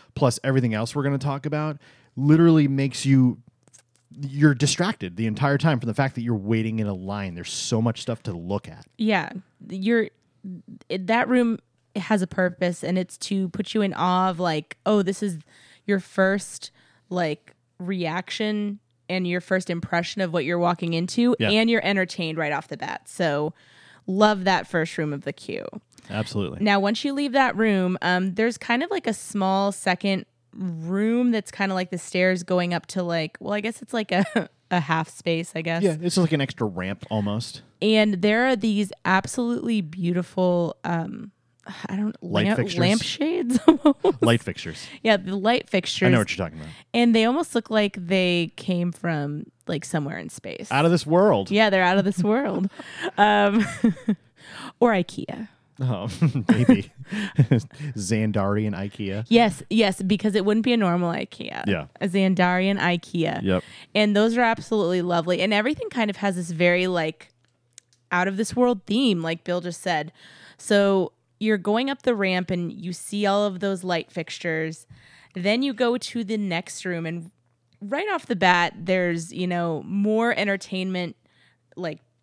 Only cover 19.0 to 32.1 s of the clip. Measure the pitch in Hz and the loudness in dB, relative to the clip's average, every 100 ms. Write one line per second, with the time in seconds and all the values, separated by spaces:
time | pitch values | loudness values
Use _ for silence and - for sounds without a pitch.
19 | - 185 180 180 - 185 - 170 - 170 | -6 -2 -2 -2 0 -2 0 -6 -2 -2
20 | 175 208 180 170 139 175 175 170 170 165 | -2 -4 -2 0 0 2 2 0 -2 -2
21 | 180 - 240 247 113 214 226 226 190 196 | 0 2 2 4 2 4 4 2 2 0
22 | 180 - 160 156 151 147 - 139 - - | -2 -4 -6 -4 -2 -4 -6 -10 -8 -10
23 | - - 165 147 156 - _ - - - | -10 -2 0 0 -2 -6 _ -20 -20 -12
24 | - 190 214 202 185 180 - 165 165 - | -4 4 4 4 2 0 0 -2 -2 -2
25 | 151 139 143 - - - 50 - - _ | -4 -4 -8 -10 -10 -10 -10 -14 -18 _
26 | - 104 110 104 85 - 214 202 202 226 | -8 -6 -4 -4 -4 -2 2 2 2 -2
27 | 285 277 285 269 262 196 220 196 180 180 | -4 -2 0 2 2 2 2 2 0 0
28 | 175 180 190 190 226 226 - 240 349 392 | 0 0 0 0 -2 -2 -2 -2 -2 -4
29 | 233 208 - 208 190 196 202 - 190 180 | -4 -6 -6 -2 0 2 0 -2 -2 -2
30 | 196 190 - _ _ - 185 160 165 196 | -2 -2 -6 _ _ -10 -8 -6 -4 0
31 | 220 240 247 220 - - 196 185 180 175 | 2 2 2 0 -2 -4 -2 -2 -4 -8
32 | - | -4